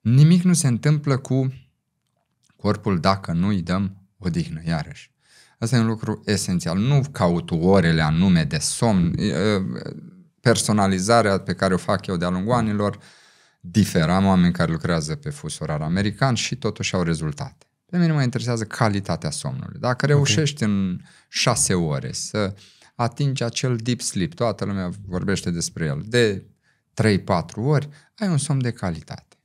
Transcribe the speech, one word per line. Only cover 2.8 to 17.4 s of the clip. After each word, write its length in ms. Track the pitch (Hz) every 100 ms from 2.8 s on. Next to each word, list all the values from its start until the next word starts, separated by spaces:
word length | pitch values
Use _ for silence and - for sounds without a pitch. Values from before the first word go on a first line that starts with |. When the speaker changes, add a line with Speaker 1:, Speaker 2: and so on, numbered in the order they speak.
| 110 92
Speaker 1:
dacă 320 | 95 98 -
nu-i 300 | 85 95 101
dăm 360 | 82 92 95 - _ _
odihnă, 440 | 92 85 78 78 82
iarăși. 460 | 82 73 73 - _ _ _ _ _
Asta 160 | 113 120
e 40 |
un 60 | 113
lucru 360 | 113 - - -
esențial. 520 | 98 - 90 82 90
Nu 240 | 120 143 123
caut 400 | - 92 87 -
orele 500 | 85 87 98 82 80
anume 420 | 78 80 95 85
de 140 | 73 76
somn. 560 | - - 117 98 85 -
E, 80 | 101
e, 360 | 71 107 104 95 62 - 78 - 92 _ _
personalizarea 1000 | 123 113 - 104 98 95 95 117 107 95
pe 140 | 92
care 200 | 90 95
o 40 | 90
fac 280 | - 98 -
eu 120 | 90
de-a 120 | 87
lungul 240 | 90 101
anilor 460 | 123 110 104 104 101 - - _ _ _ _
diferă. 520 | 90 107 95 90 80
Am 140 | 92 98
oameni 280 | 92 87
care 180 | 85 82
lucrează 440 | 80 - 82 76 76
pe 140 | 76
fus 300 | 71 78 -
orar 220 | 76 76
american 520 | 78 90 104 98 135 113
și 200 | - 123
totuși 400 | 110 - 92 95
au 60 |
rezultate. 640 | 85 78 78 73